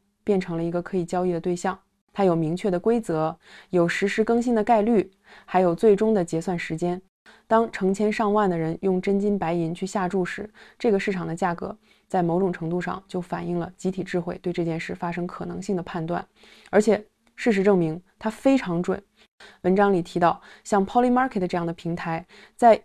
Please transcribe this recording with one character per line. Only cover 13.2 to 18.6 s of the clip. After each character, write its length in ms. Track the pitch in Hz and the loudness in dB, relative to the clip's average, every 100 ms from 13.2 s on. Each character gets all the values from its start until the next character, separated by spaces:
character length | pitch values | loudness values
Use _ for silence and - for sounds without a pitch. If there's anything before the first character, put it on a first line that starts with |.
反 260 | 175 175 170 | -6 -8 -4
映 120 | 175 | -6
了 120 | 170 - | -6 -6
集 140 | 185 | -6
体 120 | 185 | -4
智 160 | 180 180 | -4 -4
慧 200 | 170 - | -4 -6
对 100 | 185 | -6
这 120 | 175 | -4
件 160 | 165 160 | -4 -4
事 140 | - | -6
发 180 | 180 175 | -8 -6
生 140 | 175 175 | -6 -8
可 180 | - | -8
能 160 | 175 175 | -10 -8
性 160 | 185 185 | -4 -4
的 60 | |
判 220 | 175 175 | -4 -6
断。 220 | 160 175 - _ - - - | -4 -6 -8 _ -20 -20 0
而 100 | 196 | 2
且 240 | 214 202 - _ _ - | 4 0 -4 _ _ -4
事 160 | 247 | 0
实 100 | 196 | 2
证 140 | 190 190 | 4 4
明， 240 | 160 170 - _ | 2 -4 -12 _
它 120 | 220 | -8
非 260 | - 269 | 0 2
常 260 | 269 | 2